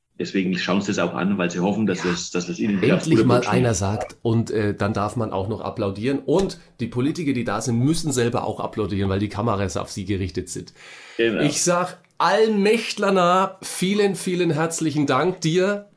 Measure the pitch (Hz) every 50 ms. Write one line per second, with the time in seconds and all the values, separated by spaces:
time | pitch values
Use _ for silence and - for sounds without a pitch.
0 | _ _ _ - 87 - - 98 90 92 92 87 - 90 92 101 101 - 98 95
1 | 85 85 - 57 87 101 101 92 90 87 85 87 90 101 95 110 110 95 87 -
2 | - 90 87 - - - - 90 87 87 85 107 117 107 101 92 - - 175 -
3 | - 160 156 110 113 123 120 127 123 - 107 127 123 117 110 92 98 95 107 117
4 | - - - _ - 117 113 117 107 - - 113 104 104 98 - 104 101 107 101
5 | 104 104 - 120 110 107 - 95 95 107 110 - - 98 - - 107 98 95 101
6 | 110 135 139 135 - 139 147 190 196 170 - - - - _ - 120 - - 123
7 | 131 151 165 180 160 139 123 123 117 110 101 110 117 127 113 117 123 147 170 165
8 | 165 151 120 123 117 117 120 98 - - - - - - - 110 104 87 101 95
9 | 98 98 95 101 107 101 - 104 - - 101 98 101 92 - 98 92 - - 104
10 | 92 92 104 92 98 85 - 92 87 - - - - - - - - - - -
11 | - - - - 117 120 - 156 151 147 - - - 180 175 175 180 175 - -
12 | _ _ _ - 151 170 196 214 220 226 214 202 196 208 226 233 - - - 208
13 | 202 196 196 185 175 175 180 190 190 190 - - - - - - 175 185 202 208
14 | 202 196 185 - - 185 180 175 180 170 147 147 165 165 165 - 160 156 135 151
15 | 143 139 131 131 156 185 180 - - 160 165 180 185 202 202 202 202 - _